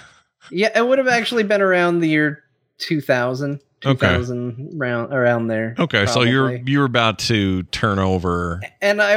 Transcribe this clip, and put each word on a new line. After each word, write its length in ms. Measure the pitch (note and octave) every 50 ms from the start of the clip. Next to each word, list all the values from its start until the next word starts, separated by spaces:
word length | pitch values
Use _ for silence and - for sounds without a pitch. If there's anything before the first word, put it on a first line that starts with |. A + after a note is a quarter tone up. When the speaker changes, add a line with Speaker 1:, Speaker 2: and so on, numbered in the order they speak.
| - - - _ _ _ _ _ _ -
Speaker 1:
Yeah, 200 | - F3 G#3 A3 G#3+
it 100 | A3 A#3
would 120 | B3 C4 C#4
have 100 | C4 B3+
actually 340 | A#3+ A#3 A3 - B3 A#3 G#3+
been 200 | G3 G#3 G3+ G3+
around 380 | F#3+ F3+ F3+ F3 F3 E3+ F3
the 80 | E3 D#3+
year 360 | D#3 D3+ D3+ D3 D3 - _ _ _ _ _ _ _ _
two 220 | - - E3+ D3+
thousand, 600 | C#3 - C3 B2 B2 B2 B2+ C3 C#3+ C#3+ C#3+ C#3+ - _ _ _ -
Speaker 2:
Okay. 80 | C3+ C3+
Speaker 1:
two 40 |
thousand 760 | B2+ D3 F#2+ F2 F2 B2 B2 B2 B2 B2 B2 A#2 A#2+ C#3 F3 F3+ D#3
round, 340 | C3 B2 A#2+ A#2 A#2 - C#3+
around 340 | C3 B2 A#2+ A#2+ A#2 A2+ A2+
there, 260 | A2+ A2 A2+ A2+ A2+ -
Speaker 2:
Okay, 260 | F3+ D3 - A2 G2+
so 160 | A#2+ A#2 B2 B2
you're, 280 | B2 B2 C3+ C3+ C3
Speaker 1:
probably. 200 | B2 B2 B2 C3 C#3
Speaker 2:
you're 120 | C#3+ C#3+
about 340 | C3 A#2 B2 A#2 A2 G#2 -
to 420 | - - A#2 G#2+ G2+ F#2+ F#2+ F#2 F2
turn 340 | - - - - A2 G2+ G2
over. 600 | F#2+ F#2+ F#2+ F2+ E2+ F2+ F2 F2 F2 F2 E2+ F#2 G2+ - - _ G3
Speaker 1:
And 180 | G3+ G#3 G#3 G#3
I, 120 | G3+ G#3